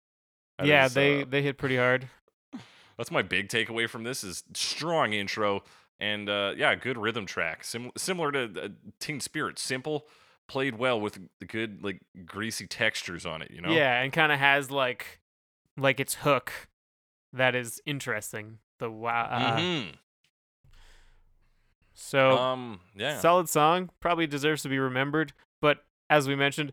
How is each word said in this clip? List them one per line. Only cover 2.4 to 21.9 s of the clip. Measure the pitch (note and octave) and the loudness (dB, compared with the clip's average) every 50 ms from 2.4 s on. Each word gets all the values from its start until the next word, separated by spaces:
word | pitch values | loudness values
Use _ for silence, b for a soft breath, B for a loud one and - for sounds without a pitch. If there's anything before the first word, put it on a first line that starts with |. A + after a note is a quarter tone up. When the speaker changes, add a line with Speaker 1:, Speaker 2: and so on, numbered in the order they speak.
| _ _ B A3 C3+ B B B B B B | _ _ B -16 -16 B B B B B B
Speaker 1:
That's | - A#2 - | -10 -8 -2
my | E3 D3+ A2 | 0 0 0
big | F2 F#2 F#2 G2+ G2 | 2 0 0 0 0
takeaway | - A2+ A2+ G#2+ A2+ A#2 A#2 A2+ | 0 0 0 0 0 -2 -2 -2
from | - A#2 A2+ | -4 -6 -8
this | A#2+ C3 - - | -6 -6 -6 -8
is | F#2+ E2+ - - - F2 | -8 -10 -12 -12 -12 -8
strong | - - - - - C#3 E3 E3+ D#3+ C3+ A2 G#2+ | -6 -4 -4 -4 -4 -4 0 2 2 2 2 2
intro | G#2 G2 F#2+ - - G#2+ G#2 G2+ G2 b b b b b b _ - | 0 -2 -2 -2 0 0 0 0 -2 b b b b b b _ -8
and, | - G#2 G#2 G#2 G#2 G2+ | -6 -4 -4 -4 -4 -4
uh, | G2+ G2+ G2+ G2 D#2+ | -2 -2 -2 -2 -2
yeah, | D2 C#3 D3 G#2 | 0 2 2 2
good | F2 - A#2+ C3 A#2 | 0 -2 -6 -6 -4
rhythm | G#2 A2 A2 A#2 G2 | -2 -2 -2 -4 -6
track. | F2 - - - E2 D#2 - - | -6 -4 -4 -4 -4 -4 -8 -10
Sim-, | - - A#2 B2 B2 - | -10 -10 -10 -10 -10 -10
similar | - - - F#3 F3 E3 C#3+ C#3+ | -8 -6 -4 -4 -2 -2 -2 -2
to, | C#3 B2 A2+ F2 E2 - | -2 -2 -4 -6 -8 -10
uh, | G#2 G2 - - - - - | -10 -10 -14 -20 -20 -16 -12
Teen | - - D3+ C3 | -10 -8 -8 -6
Spirit. | - - - D#3 C3+ G2 C#2+ - | -8 -6 -4 -4 -4 -4 -6 -6
Simple, | - - C3 C3 C3 D#3 D3+ D3 D3 b b b b b b b _ - | -6 -6 -6 -4 -4 -4 -6 -6 -6 b b b b b b b _ -8
played | - C3 C3+ C#3 A#2+ | -4 -2 -2 -2 -2
well | A2 B2+ B2+ B2 A2 | 0 0 0 0 0
with | G#2 G#2 - G2 F#2 - _ - | 0 -4 -6 -8 -14 -20 _ -18
the | - | -14
good, | - - A2 A#2 A2+ G2+ - F2+ | -8 -6 -6 -6 -6 -6 -8 -8
like, | G2+ F#2+ E2 _ _ - F#2+ F2+ | -8 -8 -8 _ _ -20 -20 -18
greasy | D#2+ - F#2+ G#2+ A2+ G#2+ - G2+ | -14 -10 -8 -8 -6 -6 -8 -10
textures | E2+ - - A#2 A2 - - - - F2+ E2 F2 | -10 -2 0 0 0 0 -2 -6 -8 -8 -8 -8
on | F2 D#2+ D#2 | -8 -8 -8
it, | D#2 - | -10 -14
you | - D2+ | -12 -6
know? | E2+ - E3 | -2 0 2
Speaker 2:
Yeah, | E3 C#3+ C3 A#2+ B2 B2+ | 4 4 4 4 2 0
and | C3+ C3+ | 0 2
kinda | E3 D#3+ D3+ D3 | 2 2 4 4
has, | C#3 C#3 C#3 C#3 C#3+ C#3 B2+ | 4 4 4 4 4 2 0
like, | C#3 C#3 C3 B2 B2 - - - - - _ _ _ _ _ _ _ _ _ _ _ | 0 0 0 0 -2 -6 -10 -16 -16 -20 _ _ _ _ _ _ _ _ _ _ _
like, | - C3+ C#3 C3+ - | 0 2 2 2 2
its | C3+ - - | -2 -4 -4
hook | - - F3+ C#3 B2 - - - - - - _ _ _ _ _ _ _ _ _ _ _ _ - | -2 2 2 2 2 2 -4 -10 -12 -14 -18 _ _ _ _ _ _ _ _ _ _ _ _ -2
that | B2 C3 B2+ B2 | 2 2 2 2
is | B2 A#2+ A#2 - - - | 2 -2 -4 -8 -10 -6
interesting. | D3+ C#3+ C3+ - C3 A2+ G#2+ G#2 - - G#2+ G#2 G#2+ A2+ A2 _ _ _ - | -6 -6 -4 -4 -4 -6 -6 -6 -8 -10 -12 -12 -12 -16 -20 _ _ _ -8
The | B2 A#2 | -8 -8
wa-, | A2+ A2 A2+ A#2 | -8 -6 -4 -2
uh, | A#2 A#2 A#2 G#2+ A#2+ A#2+ B2 A#2+ A2+ - | 0 0 0 0 0 0 0 2 2 0
Speaker 1:
Mm-hmm. | E3+ F3+ F3 D3+ A2 E2 - - _ _ _ _ _ _ _ _ _ _ _ _ _ _ b b b b b b b b b b b _ _ _ _ _ _ _ _ _ _ _ _ _ | 0 0 -2 -4 -4 -6 -10 -16 _ _ _ _ _ _ _ _ _ _ _ _ _ _ b b b b b b b b b b b _ _ _ _ _ _ _ _ _ _ _ _ _